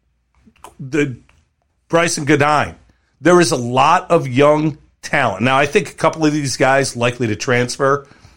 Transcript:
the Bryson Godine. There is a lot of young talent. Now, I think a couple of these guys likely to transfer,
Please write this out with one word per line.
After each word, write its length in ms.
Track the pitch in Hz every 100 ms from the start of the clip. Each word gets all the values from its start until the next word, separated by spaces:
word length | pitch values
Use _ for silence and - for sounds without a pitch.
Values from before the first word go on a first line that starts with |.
| _ _ _ _ _ _ - -
the 340 | 135 151 143 117 _ _ _ _ _ _ _
Bryson 380 | 165 170 - 143
Godine. 500 | 147 147 147 92 - _ _ _ _
There 200 | 151 180
is 100 | 165
a 60 | 147
lot 540 | 120 127 143 175 -
of 180 | 170 139
young 480 | 123 143 151 156 143 _ _
talent. 420 | - 151 123 95
Now, 140 | 123 135
I 80 | 147
think 240 | 214 151
a 40 |
couple 320 | - 160 160 156
of 60 |
these 240 | 151 139 -
guys 400 | 135 135 135 120
likely 320 | 120 123 117
to 80 | 104
transfer, 720 | - 123 120 - 139 143 - _ -